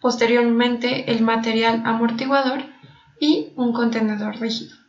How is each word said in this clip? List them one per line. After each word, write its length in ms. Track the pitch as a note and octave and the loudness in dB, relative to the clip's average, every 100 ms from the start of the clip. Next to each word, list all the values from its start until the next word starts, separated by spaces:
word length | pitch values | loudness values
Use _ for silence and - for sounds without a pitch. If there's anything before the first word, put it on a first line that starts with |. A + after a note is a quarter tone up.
posteriormente 1120 | B3 A#3 A#3 A#3+ A#3+ A#3 B3 A#3+ B3 C4 - | -2 2 2 4 4 2 2 0 -2 -4 -2
el 100 | A3+ | 0
material 600 | A3+ A3+ A3+ A3 A3+ A3+ | 2 0 0 0 2 0
amortiguador 800 | A3+ A3+ A#3 - C4+ C#4 C4 D4 - - - - _ - | 0 0 0 -2 0 0 0 -2 -8 -16 -20 -20 _ -2
y 280 | D4+ F4+ - - | 0 0 -2 -4
un 160 | A#3+ | -2
contenedor 680 | A#3 A#3 A3 G#3+ G#3 G#3 A3+ | 0 0 0 -2 -2 -6 -6
rígido. 360 | A3+ A3+ - - | -6 -6 -12 -20